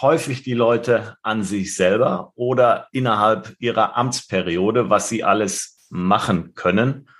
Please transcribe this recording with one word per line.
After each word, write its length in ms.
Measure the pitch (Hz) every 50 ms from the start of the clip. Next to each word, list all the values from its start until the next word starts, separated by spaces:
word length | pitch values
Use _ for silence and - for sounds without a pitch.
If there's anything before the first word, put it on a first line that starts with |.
häufig 440 | - 139 160 160 160 143 127 123 -
die 100 | 131 123
Leute 640 | 117 117 117 120 117 - 123 117 110 107 107 - _
an 220 | - 110 110 110
sich 340 | 101 92 101 101 92 - -
selber 560 | - 92 90 101 113 127 - - 90 - - _
oder 520 | - 120 123 131 127 123 117 101 - - -
innerhalb 640 | - 131 127 120 107 104 104 110 110 98 95 - - -
ihrer 400 | 120 117 98 110 110 - - 123
Amtsperiode, 920 | 123 127 123 - - - 101 92 87 87 82 90 95 104 110 123 110 92
was 220 | 104 98 - -
sie 140 | 117 107 -
alles 640 | - 98 107 107 95 95 - - - _ _ _ -
machen 640 | 87 90 90 90 101 - - - 98 85 80 - -
können. 560 | - - 90 92 104 120 135 139 - - _ _